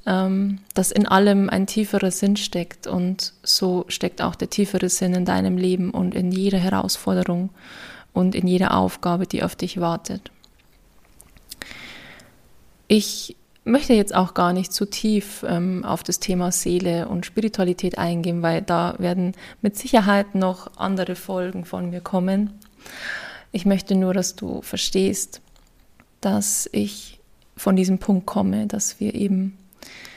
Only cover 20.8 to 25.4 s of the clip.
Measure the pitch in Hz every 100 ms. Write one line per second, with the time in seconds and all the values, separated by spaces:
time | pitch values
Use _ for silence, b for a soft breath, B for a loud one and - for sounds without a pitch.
20.8 | 190 190 185 180 - 185 180 185 170 185
21.8 | 175 175 175 190 180 196 208 - - _
22.8 | B B B B B B B 202 190 196
23.8 | - 190 185 185 180 - 190 - - 180
24.8 | - 196 190 196 - -